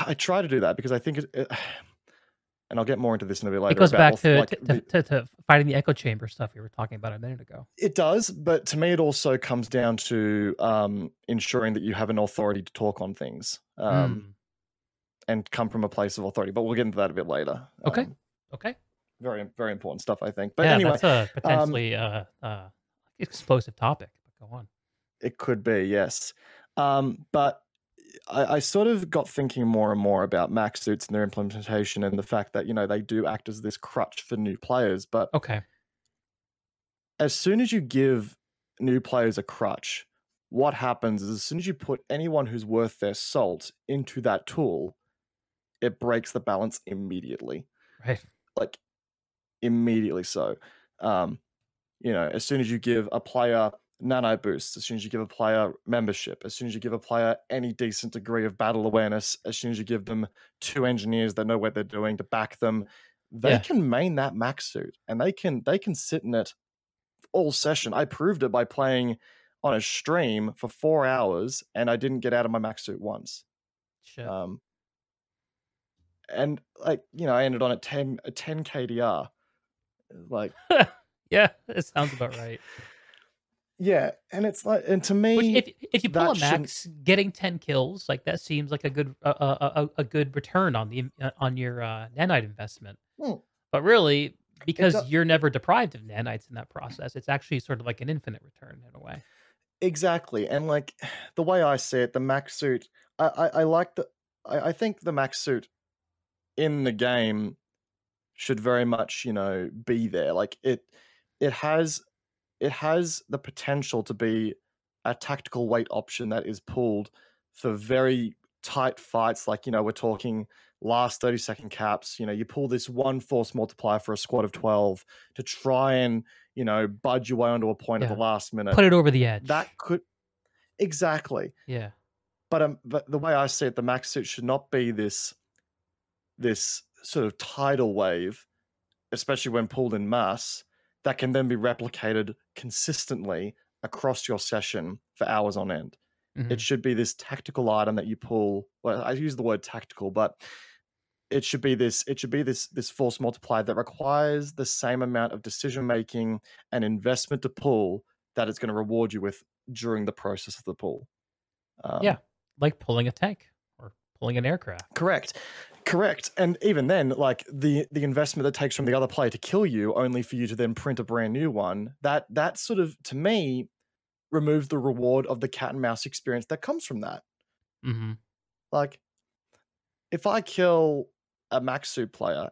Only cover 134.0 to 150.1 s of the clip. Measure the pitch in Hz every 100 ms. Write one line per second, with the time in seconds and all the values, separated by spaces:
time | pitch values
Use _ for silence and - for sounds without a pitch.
134 | - 143 98 - 120 139 - 135 120 107
135 | 104 - - - _ _ _ _ _ _
136 | _ _ _ - 120 107 - - - _
137 | - 156 110 - - - 139 139 117 101
138 | 95 87 90 110 _ _ _ _ _ _
139 | _ 120 - 135 131 117 113 127 123 107
140 | 101 120 98 110 - - - _ _ _
141 | 139 131 131 131 131 120 120 117 117 -
142 | 110 110 107 104 _ - 123 - - 156
143 | - 117 98 85 101 - _ _ 113 -
144 | 135 123 - 107 - 110 - 104 82 101
145 | _ - - 107 104 98 98 80 80 -
146 | _ _ _ 139 120 120 113 135 131 113
147 | 117 - - 139 - - 117 107 107 107
148 | 98 110 - 113 104 101 - _ 120 107
149 | 120 131 156 131 117 104 - 113 - -
150 | 98